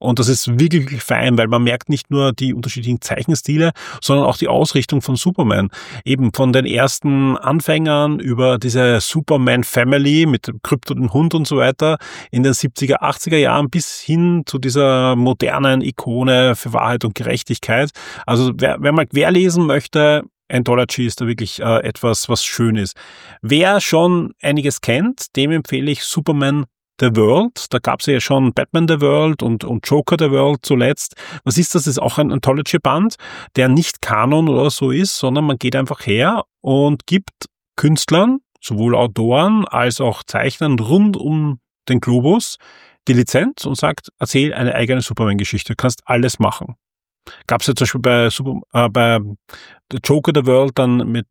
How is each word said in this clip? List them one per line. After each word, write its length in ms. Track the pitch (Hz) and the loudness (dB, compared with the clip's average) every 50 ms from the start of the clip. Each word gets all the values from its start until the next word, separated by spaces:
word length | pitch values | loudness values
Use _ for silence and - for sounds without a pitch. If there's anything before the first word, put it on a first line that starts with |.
Und 180 | - 123 120 120 | -4 -2 0 2
das 100 | 120 110 | 2 2
ist 300 | - - - 123 120 123 | 0 0 0 0 2 2
wirklich 440 | 156 165 165 170 135 135 139 117 - | 2 4 2 2 0 -2 -6 -8 -4
fein, 360 | - 127 113 120 127 120 117 | -2 -2 0 2 2 2 2
weil 100 | 113 110 | 2 2
man 140 | 120 120 120 | 2 2 2
merkt 260 | 120 120 120 - - | 2 0 -2 -2 -4
nicht 220 | 151 135 - - | -4 -4 -4 -2
nur 240 | 143 143 139 135 123 | -2 0 0 0 -2
die 180 | - 135 131 120 | -2 -4 -4 -4
unterschiedlichen 480 | 123 117 120 - 123 113 123 123 117 | -4 -6 -8 -8 -6 -4 -4 -4 -4
Zeichenstile, 720 | - - 117 - - - 160 - - - 147 156 165 165 - - - - - - - | -4 -6 -6 -4 -2 -2 -2 -2 -2 -2 0 0 0 0 -2 -4 -12 -16 -14 -8 -2
sondern 240 | - 139 143 135 | 0 2 2 2
auch 100 | 127 120 | 0 0
die 120 | - - - | -2 -2 0
Ausrichtung 520 | 120 127 151 - - 139 123 - - 139 | 0 0 0 0 0 -2 -2 0 -2 -2
von 160 | - - 131 | -2 -2 -4
Superman. 540 | 120 - 185 180 - 151 107 101 101 98 98 - - - - - 120 - | -2 0 0 0 0 0 0 2 0 0 -2 -4 -10 -16 -16 -16 -12 -4
Eben 300 | 135 135 131 131 113 - | -4 0 0 0 0 2
von 180 | - 135 127 123 | 2 2 4 4
den 140 | 131 131 | 2 2
ersten 720 | 131 110 117 135 131 - - - 143 139 135 135 131 131 - | 2 0 0 0 0 0 -2 -2 0 2 2 2 2 0 0
Anfängern 800 | - 135 147 165 - - 156 156 160 156 147 147 147 147 151 143 | -2 -2 -2 0 0 0 0 0 2 2 2 2 2 0 0 -2
über 400 | - 135 120 117 127 131 127 113 | -2 -2 0 2 2 2 2 0
diese 420 | 110 127 113 127 127 123 120 110 | 0 -2 0 2 4 4 2 2
Superman-Family 1300 | - - - 165 147 - 156 135 127 127 120 123 123 - - 127 123 127 143 143 139 143 147 160 165 | 0 -2 -4 -4 0 0 2 2 2 2 2 0 0 0 0 0 2 2 2 2 2 4 4 4 4
mit 220 | 160 131 107 - - | 4 2 0 -2 -6
dem 120 | 123 113 | -12 -10
Krypto, 320 | - - 147 120 - - 139 | -4 -2 -2 -2 -2 -4 -4
dem 180 | 123 127 117 - | -2 -2 0 2
Hund 180 | 139 160 165 170 | 2 2 2 0
und 140 | 160 151 | 0 -2
so 100 | - 151 | 0 0
weiter 400 | 131 123 131 131 - 156 151 160 147 - - - - - - | 2 2 0 0 0 0 0 0 -2 -6 -12 -18 -18 -16 -6
in 120 | - 120 127 | -2 0 2
den 100 | 135 127 | 2 2
siebziger, 500 | - - 135 - - 143 131 - - - | 0 -2 -4 -4 -4 -2 -2 0 0 -2
achtziger 360 | 143 143 - - 160 165 156 | -4 -4 -4 -4 0 2 2
Jahren 320 | 139 123 120 143 147 131 | 2 2 2 0 0 0
bis 280 | - 175 143 - - - | -2 -4 -4 -4 -8 -10
hin 440 | - - 156 170 175 175 175 170 143 | -4 -2 0 2 2 2 2 0 -2
zu 140 | - - 135 | -4 -6 -4
dieser 580 | 131 135 123 143 139 135 135 127 127 131 127 | -4 -2 0 2 2 2 2 2 2 2 2
modernen 640 | 120 123 127 127 - - - 143 139 139 135 131 131 | 2 2 2 2 0 0 -2 0 0 2 2 2 0
Ikone 720 | 127 135 127 - - 117 117 123 127 131 127 127 127 127 120 | 0 -2 -6 -6 -6 -4 -4 0 2 2 4 4 4 2 2
für 200 | - - 123 113 | -2 -4 -4 -2
Wahrheit 320 | - - 113 120 117 - | -2 -2 0 -2 -2 -4
und 80 | 117 104 | -4 -6
Gerechtigkeit. 760 | - 120 117 120 113 - - 113 - - - 113 117 143 147 - - - - - - - | -6 -4 -4 -4 -4 -4 -6 -8 -6 -4 -2 0 0 0 -2 -6 -12 -18 -18 -18 -12 -6
Also 260 | - 120 117 127 127 117 | -2 0 0 0 0 0
wer, 200 | 131 131 135 - - | 0 -2 -2 -2 0
wer 120 | - 143 151 | 0 0 2
mal 140 | 160 147 | 2 0
querlesen 580 | - - 143 151 165 185 175 185 185 165 175 170 | 0 0 0 2 4 4 4 2 2 2 2 2
möchte, 600 | 151 135 143 - - - 156 151 151 151 151 - - _ _ _ - | 2 0 0 -2 -2 0 2 2 4 2 2 -2 -6 _ _ _ -4
Anthology 580 | - 123 120 127 120 123 123 120 - - 123 | -4 -2 0 2 2 2 0 0 -2 -4 -4
ist 160 | 113 - - 123 | -4 -4 -4 -4
da 40 | |
wirklich, 360 | 117 120 - 113 - - - 113 | -4 -4 -4 -6 -8 -8 -6 -2
äh, 160 | 113 113 113 | 0 0 0
etwas, 500 | - 113 107 - - 117 110 - - - | 0 -2 -6 -4 -2 -2 -2 -2 -2 -2
was 160 | 120 - - | -2 -2 -2
schön 320 | - - - 117 117 110 | -4 -2 -2 0 0 0
ist. 180 | 107 98 92 - - - - - - - - - - | 0 -2 -6 -8 -14 -20 -20 -20 -20 -20 -20 -18 -12
Wer 400 | - 113 127 151 175 185 202 202 | -4 0 2 2 4 4 2 2
schon 540 | - - 170 160 170 180 180 175 165 - - _ - | 0 0 2 2 4 4 2 2 0 -4 -8 _ -4
einiges 400 | 143 143 151 139 143 - - - | -2 0 0 0 -2 -4 -2 -2
kennt, 520 | - 117 135 185 240 262 - - - - | -2 0 0 0 -2 -2 -6 -10 -6 -2
dem 140 | 131 139 147 | -2 0 0
empfehle 400 | 165 160 - - 135 131 135 147 | 0 -2 -4 -4 -6 -4 -2 -4
ich 120 | 143 - - | -4 -4 -6
Superman 640 | - - 170 147 - 151 143 143 135 143 147 135 - _ _ _ _ _ - | -6 -4 -4 -2 0 0 0 0 0 0 -2 -4 -6 _ _ _ _ _ 0
The 160 | 131 123 110 | 0 2 4
World. 500 | 113 107 107 123 165 220 240 - - - - | 4 4 4 4 4 2 0 -4 -8 -8 -6
Da 100 | - 120 | -6 -4
gab's 260 | - 131 127 - - | -2 -2 -4 -2 0
ja 140 | - 139 123 | 0 0 0
schon 320 | - - 139 135 131 123 - | 0 0 0 2 2 2 0
Batman 340 | - - - - 165 165 | 0 -2 -2 0 0 2
The 140 | 160 165 147 | 2 2 2
World 420 | 143 139 143 151 156 160 151 - 131 | 2 2 2 2 2 0 0 -2 -2
und, 220 | 117 113 104 - | -4 -4 -4 -4
und 200 | - 120 107 - | -6 -6 -6 -2
Joker 300 | - 139 151 143 - 175 | 0 0 0 2 0 0
The 140 | 156 160 143 | 0 2 2
World 300 | 135 135 135 143 147 131 - | 2 2 2 2 0 -2 0
zuletzt. 540 | - 143 123 120 127 147 - - - - - - - - - - | 0 2 2 2 2 0 -2 -6 -12 -14 -18 -18 -18 -18 -8 -4
Was 160 | 135 117 165 | -2 0 0
ist 160 | 170 - - | 0 2 0
das? 80 | 175 139 | 0 0
Das 40 | 156 | 0
ist 100 | 127 139 | -2 -2
auch 200 | - 127 - - | -4 -2 0 0
ein 120 | 151 139 | 0 0
Anthology-Band, 840 | - 135 - 139 135 147 147 - - 160 - 143 135 160 202 226 - - - - - - - - - | -2 0 0 0 0 0 -2 -2 -2 -2 0 0 0 0 0 -2 -2 -6 -12 -18 -18 -18 -18 -6 -2
der 120 | - 127 131 | 2 2 4
nicht 320 | 127 160 170 - - - | 4 4 2 0 -4 -8
Kanon 480 | - - 113 107 113 131 147 160 165 156 | -6 -2 0 0 2 2 2 2 2 2
oder 220 | 135 123 135 147 | 2 2 2 0
so 220 | 131 - 139 131 127 | 0 0 -2 -2 0
ist, 260 | 156 190 196 - - | 0 -2 -2 -2 -4
sondern 260 | - 131 127 147 156 | -2 -2 0 0 0
man 140 | 147 139 120 | 0 0 -2
geht 160 | - 123 135 | -2 -2 -2
einfach 320 | 135 135 - 147 - - | -2 -2 -4 -6 -6 -4
her 380 | 123 101 110 131 180 226 220 - - _ _ | -2 0 2 2 2 0 -2 -4 -8 _ _
und 480 | - 139 131 139 143 147 147 - - - | -2 0 2 2 2 2 0 -2 -2 0
gibt 380 | 170 196 - - - _ - - _ _ _ _ _ | 0 0 0 -4 -10 _ -18 -18 _ _ _ _ _
Künstlern, 640 | - - 147 156 - - - 156 165 202 240 262 277 - _ _ _ | 0 2 2 2 2 2 2 2 4 4 4 2 0 -4 _ _ _
sowohl 340 | - - 113 104 110 120 117 | -10 -6 -4 0 2 2 4
Autoren 720 | - 120 120 104 113 110 117 123 143 170 202 220 220 196 | 2 2 0 0 -2 0 2 2 2 4 2 2 2 0
als 340 | - - 123 120 123 120 - | 0 0 0 0 0 0 0
auch 220 | 135 117 104 - - | -2 -2 -2 -4 -8
Zeichnern 560 | - - - - 139 - - 165 151 135 120 | -6 -4 -2 -2 -2 -2 -2 0 0 0 0
rund 380 | 113 110 156 196 208 208 190 | 2 2 4 4 4 4 2
um 420 | - - 147 156 156 151 147 135 - _ _ _ _ _ - | 0 -2 -2 -2 0 0 -2 -4 -6 _ _ _ _ _ -2
den 100 | 127 117 | 0 0
Globus, 600 | - 127 123 123 120 147 196 233 - - - - _ - - - - - _ _ _ - | 2 2 2 2 4 4 2 2 0 -4 -10 -16 _ -20 -20 -20 -20 -20 _ _ _ 2
die 60 | 127 | 2
Lizenz 500 | 120 120 - - 135 180 262 - - - | 2 2 2 0 0 0 0 -4 -6 -6
und 120 | - 139 | -6 -4
sagt, 340 | - - 151 151 - - - - _ | -2 -2 -2 -4 -6 -10 -20 -10 _
erzähl 340 | - - - 135 139 151 - | -6 -2 0 0 0 0 -2
eine 220 | - 123 - - | -2 -2 -2 0
eigene 240 | - 120 117 131 127 | 0 0 0 0 -2
Superman-Geschichte, 720 | 117 - 113 - 113 104 101 101 98 - - 101 - - 113 | -4 -4 -4 -2 0 0 0 0 -2 -4 -4 -6 -6 -6 -6
kannst 280 | - - 127 120 - _ | -2 -2 -2 -4 -4 _
alles 320 | - 127 117 123 120 - - | -2 0 0 0 0 0 0
machen. 380 | 107 - - - - - 120 - _ _ _ _ _ _ _ _ _ - - - - | 0 0 -2 -4 -10 -14 -14 -18 _ _ _ _ _ _ _ _ _ -20 -20 -16 -4
Gab's 200 | - 120 117 - | -2 -2 0 0
ja 80 | - 131 | -2 0
zum 100 | - - | 0 0
Beispiel 160 | - - 127 | -2 -2 0
bei 300 | 120 127 120 120 117 113 | 0 2 4 4 2 2
Super-, 300 | - - 135 135 127 - - - - | 0 -2 -6 -6 -6 -8 -10 -4 0
äh, 160 | 123 120 113 | 0 0 2
bei 300 | 101 123 117 117 117 110 104 101 104 - _ - - - - - - _ _ _ - | 2 2 2 2 2 0 -2 -4 -10 -14 _ -20 -20 -20 -20 -20 -20 _ _ _ -12
The 60 | 120 - | -4 0
Joker 300 | - 143 151 - 170 151 | 2 2 2 2 2 2
the 120 | 147 127 | 2 2
World 320 | 131 127 127 139 139 - - | 4 4 4 2 2 0 0
dann 320 | 131 123 123 123 - 107 | 0 2 2 0 0 -2
mit, 160 | 117 120 - - | -4 -4 -6 -8